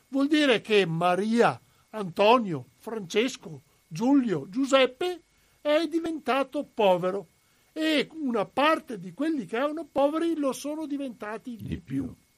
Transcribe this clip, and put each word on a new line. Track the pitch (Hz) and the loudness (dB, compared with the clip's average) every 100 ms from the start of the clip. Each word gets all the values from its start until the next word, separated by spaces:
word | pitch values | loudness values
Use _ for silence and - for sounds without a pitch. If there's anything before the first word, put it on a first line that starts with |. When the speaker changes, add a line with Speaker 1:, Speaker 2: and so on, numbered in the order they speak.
| _ | _
Speaker 1:
vuol | 269 277 | -2 2
dire | 302 294 214 | 4 4 2
che | - 208 | 2 2
Maria, | 180 165 175 180 214 233 202 123 _ _ _ | 2 2 2 2 0 4 4 2 _ _ _
Antonio, | 220 196 165 202 254 208 147 120 _ | -10 -10 2 6 6 4 -6 -8 _
Francesco, | - 226 175 202 254 - 190 147 _ _ _ | -12 -10 -4 0 0 -4 -16 -18 _ _ _
Giulio, | 160 233 285 240 165 143 | -2 2 4 2 -2 -4
Giuseppe | 202 269 269 262 254 359 349 _ _ _ _ | -4 2 4 4 0 -6 -6 _ _ _ _
è | 302 302 330 | 0 0 2
diventato | 330 330 320 - 254 269 294 | -4 -4 -6 -2 0 0 -4
povero | 277 - 202 180 185 190 175 _ _ _ _ | -8 2 4 4 0 -4 -10 _ _ _ _
e | - 311 302 - | -4 0 0 -2
una | 320 285 233 | -6 -4 -2
parte | 233 - 294 320 - 220 | -2 0 2 2 -4 -12
di | 180 | -12
quelli | 165 302 311 175 | -6 -4 -4 -4
che | 220 | -4
erano | 294 302 320 | -4 -4 -6
poveri | 285 285 320 339 320 | 0 0 2 -2 -2
lo | 277 | -2
sono | 247 285 302 311 | -4 -8 -8 -8
diventati | 277 269 202 208 220 - 226 | -8 -8 -10 -12 -12 -12 -12
di | 190 | -10
Speaker 2:
Di | 80 | -10
Speaker 1:
più, | - 135 | -6 -8
Speaker 2:
più. | - - _ | -8 -12 _